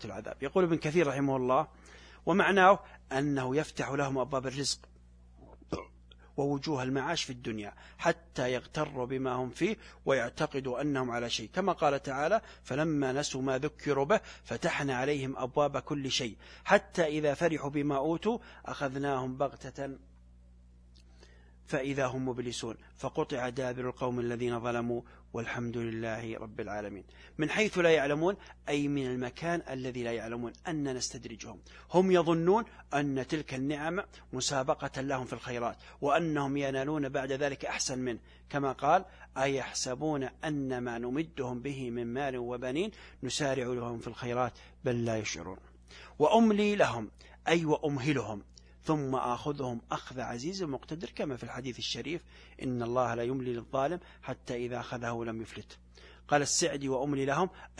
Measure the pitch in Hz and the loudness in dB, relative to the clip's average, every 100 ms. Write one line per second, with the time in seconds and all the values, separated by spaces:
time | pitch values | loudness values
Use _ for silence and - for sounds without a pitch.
0 | 107 98 110 - 135 190 175 165 156 165 | -8 -8 -10 -6 0 4 4 4 2 4
1 | 147 135 139 135 127 131 156 - - - | 4 4 2 2 4 4 2 -6 -20 -20
2 | - - - 190 165 196 185 196 - - | -20 -4 2 4 6 8 10 8 2 -20
3 | - 135 147 139 127 143 151 - 123 139 | -4 0 2 0 0 0 -2 -4 -2 0
4 | 139 135 127 135 131 135 135 - - - | 0 0 0 -2 -2 -2 -2 -4 -10 -20
5 | - - - - - - - - - - | -20 -20 -20 -20 -20 -20 -8 -8 -8 -18
6 | - - - - 143 143 156 139 127 135 | -20 -20 -10 -4 -2 -2 -2 -2 -2 -2
7 | 135 165 - 123 123 110 101 - - - | -2 -4 -4 -8 -8 -6 -8 -14 -20 0
8 | 262 - - - 127 123 - 156 151 139 | 0 0 -4 -4 -2 -2 -4 -4 -4 -4
9 | 123 131 131 127 127 - 185 208 - - | -4 -2 -2 -2 -4 -2 -2 -2 -10 -4
10 | - 135 120 - 156 135 131 123 147 135 | 0 2 0 -4 -4 -4 -4 -2 0 0
11 | 127 120 117 - 107 185 190 160 151 139 | 0 -2 -2 -4 -4 -2 0 2 2 2
12 | - 135 156 214 - - - 147 165 147 | -2 -2 2 0 -2 -14 -4 -2 0 2
13 | 135 131 147 131 135 131 147 - 143 139 | 0 0 -2 -2 0 0 -2 -2 0 2
14 | 139 208 - - - 120 170 - 143 123 | 4 2 0 -14 -8 -4 -2 0 0 0
15 | 135 147 135 135 127 147 143 139 - 147 | 0 0 -2 -4 -2 2 2 0 -4 -4
16 | 135 - 120 95 - - - 202 - - | -2 -2 -2 -8 -18 -2 8 8 8 2
17 | 160 151 151 135 170 151 139 147 143 139 | 2 4 2 4 2 2 0 0 2 2
18 | 151 165 208 233 - - - 127 139 135 | 2 2 0 0 -4 -12 -10 -4 -2 0
19 | 143 131 127 127 139 120 131 131 139 131 | 0 0 -2 0 -2 -2 -12 -8 -8 -10
20 | - - - - - - - - - - | -18 -20 -20 -20 -20 -20 -20 -20 -20 -20
21 | - - - - - - - 139 139 139 | -20 -20 -20 -20 -20 -20 -4 -2 -2 0
22 | 127 131 131 120 120 117 117 107 - - | 0 0 -2 -4 -4 -6 -6 -8 -16 -8
23 | 135 - 151 139 127 123 127 127 127 - | -6 -4 -2 -2 -2 -2 -4 -4 -6 -4
24 | 127 123 120 120 123 120 120 117 120 120 | -2 -2 -2 -2 -2 -2 -2 -2 -2 -4
25 | - - - 117 117 - 120 120 117 113 | -6 -18 -10 -8 -6 -4 -4 -4 -4 -4
26 | 113 113 113 113 113 104 104 104 104 98 | -4 -4 -6 -8 -10 -8 -6 -6 -6 -10
27 | - - - - 156 208 214 185 170 156 | -14 -20 -14 -4 -2 0 0 4 6 6
28 | 143 147 170 202 - - - 147 143 143 | 4 2 0 -2 -10 -10 -2 0 2 0
29 | 127 127 123 - 165 170 - 131 131 123 | 0 -2 -4 -4 -2 -2 -4 -6 -6 -4
30 | 117 117 113 120 117 - - 156 139 127 | -4 -4 -4 -6 -6 -8 -6 -4 -2 -4
31 | - 127 117 110 113 92 - - - 170 | -6 -8 -12 -12 -14 -16 -20 -20 2 4
32 | 190 180 160 165 170 214 226 - - 143 | 8 6 6 4 6 4 2 -10 -2 0
33 | 147 135 127 156 143 131 139 147 160 185 | 0 0 -2 -4 -4 -4 -2 -2 -2 -4
34 | - - - 127 - 139 131 147 139 - | -6 -14 -10 -4 0 0 0 0 -4 -4
35 | 135 131 120 123 131 120 117 95 - - | -2 -2 -4 -8 -6 -2 -4 -4 -14 -4
36 | 139 151 165 147 139 143 139 135 139 156 | 2 4 4 2 0 0 0 0 0 -2
37 | 139 139 135 135 143 - 147 - - 127 | -2 -2 -2 0 -2 -2 -4 -4 -4 -2
38 | 127 110 - - - 143 139 123 143 175 | -4 -4 -10 -20 -6 -2 -2 0 4 4
39 | - - - - 139 135 - - 131 127 | 2 -12 -10 -2 0 0 -2 -6 -4 -2
40 | 156 147 127 - 160 147 131 127 123 117 | -2 -2 -4 -4 -4 -2 -2 -2 -4 -4
41 | 120 135 160 - 127 123 139 135 123 120 | -2 -2 -4 -4 -4 -4 -6 -6 -4 -4
42 | 117 123 143 127 120 123 127 143 214 - | -4 -2 -2 -4 -4 -4 -2 -2 -2 -6
43 | - - 127 - 143 131 120 123 117 117 | -18 -8 -6 -2 0 0 0 -2 -4 -6
44 | 120 113 123 120 123 - - - 127 120 | -8 -6 -2 0 0 -4 -18 -6 -2 0
45 | 117 110 104 80 85 95 - - - - | 0 0 -4 -6 -10 -12 -16 -20 -20 -20
46 | - - 151 226 226 208 208 208 135 117 | -14 2 6 8 8 6 4 4 4 2
47 | 107 - - - - 170 156 147 156 143 | -8 -14 -20 -6 2 4 4 2 2 2
48 | 139 135 107 104 - - - - - 156 | 2 2 0 -6 -10 -20 -20 -6 0 0
49 | 139 131 123 120 147 143 127 117 - 151 | 0 0 0 -2 -4 -4 -4 -6 -4 -6
50 | - 131 120 120 147 190 165 135 - 160 | -6 -8 -6 -6 -6 -4 -4 -6 -8 -10
51 | 233 - 175 123 120 113 131 113 - 120 | -8 -6 -6 -6 -8 -8 -8 -6 -6 -6
52 | 127 170 - - - - 131 123 117 123 | -6 -8 -10 -20 -20 -8 -4 -2 0 2
53 | 120 117 120 135 123 120 110 135 139 175 | 2 0 -2 -2 -4 -6 -2 0 0 -2
54 | - - - 127 - 123 123 123 123 123 | -10 -12 -10 -10 -8 -6 -4 -6 -6 -6
55 | 120 117 117 113 110 - - - - - | -4 -4 -4 -6 -8 -12 -16 -20 -20 -20
56 | - - - 147 135 - 165 143 135 131 | -20 -20 2 2 4 2 2 0 0 0
57 | 147 139 135 143 185 - - | 0 0 2 2 0 -4 -14